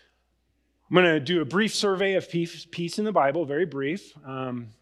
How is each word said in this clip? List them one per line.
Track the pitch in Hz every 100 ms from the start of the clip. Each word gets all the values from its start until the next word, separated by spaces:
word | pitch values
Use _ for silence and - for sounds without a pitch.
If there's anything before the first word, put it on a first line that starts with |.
| _ _ _ _ _ _ _ _ -
I'm |
gonna | 170 175 156
do | 131 175
a |
brief | 139 185 220
survey | - 202 185 196
of | 190 -
peace, | 170 170 - -
peace | - 170 -
in |
the | 214
Bible, | 175 139 160
very | 139 143 180
brief. | 139 139 196 - 151 135
Um, | 131 131 123 117 -